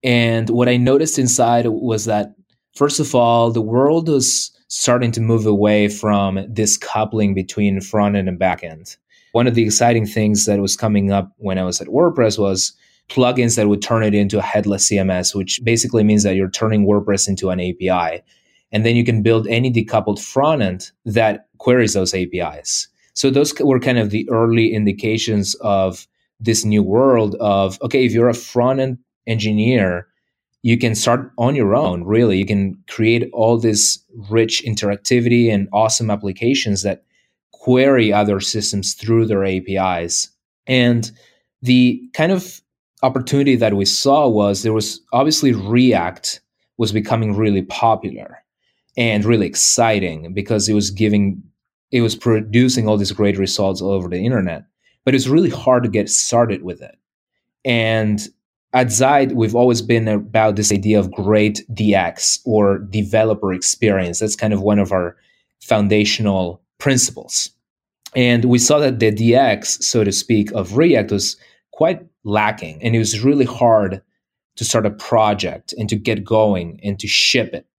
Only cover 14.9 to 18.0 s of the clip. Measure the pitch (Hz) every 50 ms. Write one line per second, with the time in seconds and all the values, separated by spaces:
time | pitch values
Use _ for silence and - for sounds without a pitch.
14.9 | 107 98 95 95 92 90 90 - - 101 92 - - - 117 113 117 113 - 123
15.9 | - 110 104 107 107 104 101 101 92 98 95 92 - - 113 110 110 107 101 98
16.9 | 104 101 104 107 98 98 - - 98 92 98 92 90 90 90 90 85 - 92 92
17.9 | 90 90